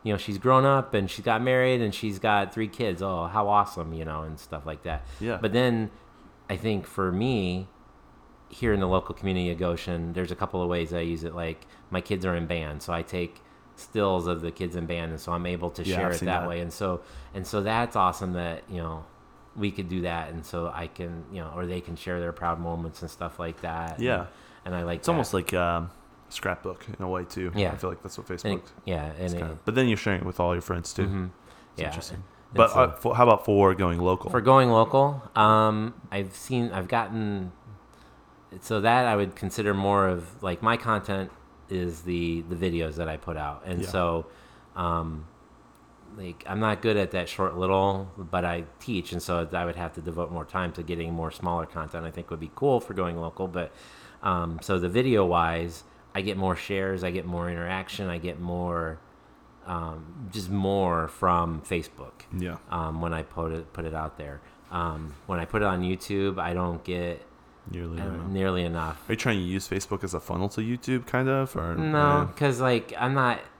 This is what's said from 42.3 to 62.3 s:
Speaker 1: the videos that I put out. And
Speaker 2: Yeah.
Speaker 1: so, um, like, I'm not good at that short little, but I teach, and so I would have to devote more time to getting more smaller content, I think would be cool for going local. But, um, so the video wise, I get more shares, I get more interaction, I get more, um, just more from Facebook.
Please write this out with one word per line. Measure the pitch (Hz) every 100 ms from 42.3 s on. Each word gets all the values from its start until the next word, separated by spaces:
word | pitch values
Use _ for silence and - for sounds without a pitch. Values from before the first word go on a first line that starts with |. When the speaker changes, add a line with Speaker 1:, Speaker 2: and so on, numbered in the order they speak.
| 82 82
Speaker 1:
the | 87
videos | 92 85 80 76
that | 82
I | 78
put | - 78
out. | 73 73 90
And | 87
Speaker 2:
Yeah. | 92
Speaker 1:
so, | 95 85 82 78 - - - - 92
um, | 87 82 82 78 80 - - - - - - - - 107
like, | 92 82 -
I'm | 98
not | 110 104
good | 113 104
at | 90
that | 95 85
short | - 95 85
little, | 92 95 98 95 95 101
but | 87 92 87
I | 87 82 -
teach, | - 101 85
and | 87
so | - 87 82
I | 90 87
would | 85
have | 85
to | -
devote | 80 82 85
more | 85 76
time | 95 90
to | 85
getting | 82 85 82
more | 85 80
smaller | - 87 85 78
content, | 85 76 85 82
I |
think | 85 85
would | 80
be | 78
cool | - 139 123
for | -
going | 95 90 85
local. | 82 - 92
But, | 87 80 - - - - -
um, | 95 90 85 82
so | - 92
the | 87
video | 104 131 110 92
wise, | 87 82 82 85 82 - - -
I | 98
get | 98 95
more | 95 87
shares, | - 98 95 95
I | 90
get | 90 87
more | 87 87
interaction, | 85 87 92 92 - 95
I | 85
get | 87 78
more, | 87 87 87 85 80 80 - - - - - - 90
um, | 85 82 80 78 139 104
just | 104 92
more | 101 95 98 92 85 80
from | - 92 87 85 80
Facebook. | - 87 76 - 65 - -